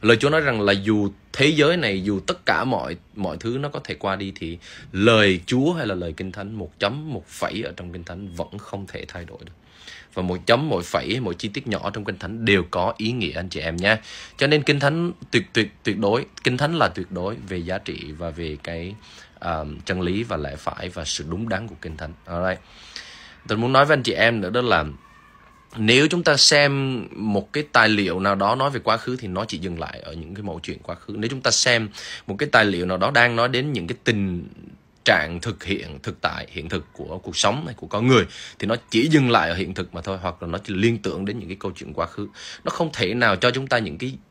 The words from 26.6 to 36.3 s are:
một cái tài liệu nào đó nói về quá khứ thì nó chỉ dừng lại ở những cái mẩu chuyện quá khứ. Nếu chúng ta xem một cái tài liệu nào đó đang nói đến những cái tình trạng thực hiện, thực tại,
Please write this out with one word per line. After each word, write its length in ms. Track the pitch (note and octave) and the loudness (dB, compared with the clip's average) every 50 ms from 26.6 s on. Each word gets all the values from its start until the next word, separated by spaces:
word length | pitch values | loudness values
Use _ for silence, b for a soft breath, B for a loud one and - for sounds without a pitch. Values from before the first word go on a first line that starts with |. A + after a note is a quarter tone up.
| C#3+ C#3+ C#3 C#3 C3+ C3+ C3 A#2 G2+ - | 6 6 4 2 0 -2 -2 -4 -6 -8
một 420 | - - G2+ A2 G2+ G2 G2 - - | -10 -4 -2 0 0 0 0 -2 -4
cái 100 | D3 D3+ - | -6 -6 2
tài 180 | _ B2 A2+ G#2+ | _ 6 6 6
liệu 300 | G#2+ G#2 G2+ F2+ E2+ F#2 | 6 4 2 0 0 0
nào 160 | F#2+ G2+ G2+ | 2 2 2
đó 200 | G2 G2 G2+ A2+ | 4 4 2 4
nói 140 | C3 C3+ C#3+ | 2 2 0
về 100 | C#3 A#2+ - | 0 -2 0
quá 140 | A#2 G#2+ A#2 | 0 0 0
khứ 180 | - - B2 B2+ | 0 -4 -6 -6
thì 80 | A#2 G2 | -6 -4
nó 180 | F2+ F#2+ A2 | -4 -4 -4
chỉ 120 | A2 - D#2 | -4 -6 -6
dừng 220 | E2+ F#2 E2+ E2 | -6 -6 -6 -6
lại 200 | D#2 - - - | -8 -8 -10 -12
ở 140 | - - D2+ | -14 -12 -12
những 220 | E2+ D#2 D#2 F#2+ | -12 -12 -12 -12
cái 80 | G2+ G#2 | -10 -8
mẩu 160 | G2 D#2+ D#2+ - | -8 -8 -8 -8
chuyện 160 | - - - - | -10 -10 -10 -10
quá 120 | - E2+ | -12 -12
khứ. 180 | - - - G#2 G#2 | -12 -10 -10 -6 -4
Nếu 120 | G#2+ A#2 | -4 -4
chúng 120 | C#3 C3+ | -4 -2
ta 100 | C3 B2+ | 0 0
xem 380 | A2+ - - C3 B2 A#2 A2 G#2 B B B B B B B - | 2 2 4 4 4 2 2 -2 B B B B B B B -8
một 80 | G2 G2+ | -4 -4
cái 100 | D3 D3 | -2 4
tài 140 | - A#2+ G#2+ | 6 6 6
liệu 200 | G2+ F#2+ F2 F2+ | 6 2 0 0
nào 120 | F2+ F#2 F#2 | -2 0 0
đó 140 | F#2 A#2 | 0 2
đang 240 | C#3+ A#2 A#2+ A#2+ A#2 | 4 4 4 4 4
nói 140 | A2+ A#2 B2+ | 2 0 2
đến 240 | C3 B2 C3 D3+ C#3+ | 2 0 -2 0 -2
những 140 | A2 E2+ E2+ | -4 -4 -4
cái 100 | A#2+ - _ | -8 -4 _
tình 440 | - A#2+ G#2 G2 F#2+ F2 F2 D2+ - - - - - - - _ _ _ _ _ | 0 0 2 0 -2 -2 -4 -6 -10 -14 -18 -20 -20 -20 -20 _ _ _ _ _
trạng 340 | - G#2+ F2 D#2 D#2+ E2+ F2 | 4 4 4 4 -2 -6 -6
thực 220 | - A#2 G#2 - - | -6 -6 -8 -8 -4
hiện, 360 | F2+ G2 - - E2+ C#2+ C#2 - | -4 -4 -4 -4 -10 -14 -10 -10
thực 180 | - - - | -10 -10 -4
tại, 260 | - - | -4 -4